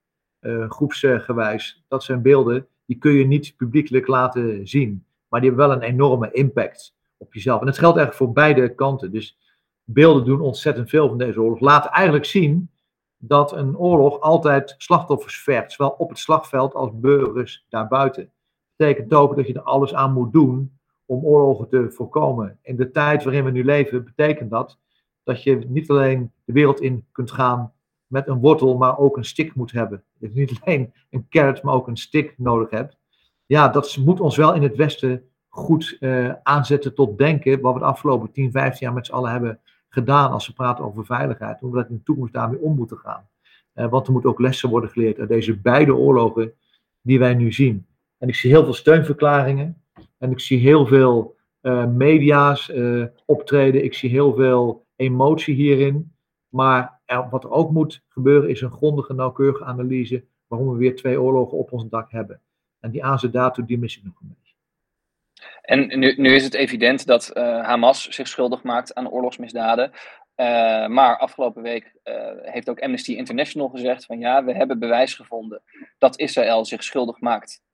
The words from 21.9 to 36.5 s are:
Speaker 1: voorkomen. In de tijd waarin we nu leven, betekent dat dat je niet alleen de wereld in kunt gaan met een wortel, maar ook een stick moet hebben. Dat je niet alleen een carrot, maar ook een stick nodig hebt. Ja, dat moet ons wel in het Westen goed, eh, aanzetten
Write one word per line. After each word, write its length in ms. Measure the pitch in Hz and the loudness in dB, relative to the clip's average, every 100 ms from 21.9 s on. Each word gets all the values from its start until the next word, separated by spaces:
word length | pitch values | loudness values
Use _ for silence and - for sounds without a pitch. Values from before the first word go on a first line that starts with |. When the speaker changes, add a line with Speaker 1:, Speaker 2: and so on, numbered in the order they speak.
Speaker 1:
voorkomen. 680 | - 113 156 143 120 98 - | -6 -6 -2 -2 -2 -6 -10
In 140 | - 123 | -12 -6
de 160 | 127 | -4
tijd 320 | 160 147 147 | 0 0 0
waarin 200 | 135 139 | 0 -2
we 80 | 131 | -2
nu 140 | 127 127 | 0 2
leven, 380 | 147 139 123 | 2 2 -2
betekent 460 | 117 - 151 151 113 | -8 -2 0 0 -4
dat 300 | 117 131 _ _ _ _ _ | -6 -6 _ _ _ _ _
dat 200 | - 123 | -8 -4
je 120 | 139 123 120 | 0 0 0
niet 220 | 135 156 | -6 0
alleen 420 | 143 135 131 120 _ - | 2 2 0 -4 _ -2
de 80 | |
wereld 280 | 127 143 139 | 2 2 2
in 240 | 135 123 - | -2 -6 -10
kunt 200 | - 120 | -10 -10
gaan 420 | - 127 120 110 _ _ _ - | -2 -2 -2 -6 _ _ _ -8
met 200 | 131 135 | -6 -4
een 120 | 123 | 2
wortel, 380 | 139 156 131 123 | 4 4 2 2
maar 200 | 127 131 | 0 2
ook 200 | 143 135 | 2 0
een 80 | 117 | -10
stick 300 | - 160 131 | -6 -6 -6
moet 160 | 117 | -6
hebben. 320 | 120 107 98 _ _ | -6 -6 -8 _ _
Dat 140 | 110 | -10
je 60 | 120 | -4
niet 200 | 135 120 | -4 -4
alleen 320 | - 151 120 _ _ | -4 -2 -4 _ _
een 160 | 127 - | -12 -2
carrot, 320 | 165 139 131 | 2 2 0
maar 120 | 143 | -2
ook 140 | 131 - | -2 -2
een 100 | 117 | -12
stick 360 | - 156 147 - | -4 -4 -4 -6
nodig 320 | 123 113 110 | -2 -2 -2
hebt. 280 | 110 143 _ _ _ _ _ - | -6 -8 _ _ _ _ _ 0
Ja, 220 | 147 139 | 4 4
dat 300 | 147 143 139 | 2 -4 0
moet 220 | 135 185 | 2 2
ons 180 | 165 127 | 0 2
wel 160 | 156 | 2
in 100 | 175 | 4
het 120 | 143 107 | 0 0
Westen 540 | 156 - 131 127 _ _ _ | -2 0 -4 -6 _ _ _
goed, 480 | - - 160 - - | -10 0 0 -2 -8
eh, 340 | 131 127 123 - | -4 -2 -4 -4
aanzetten 500 | - | -2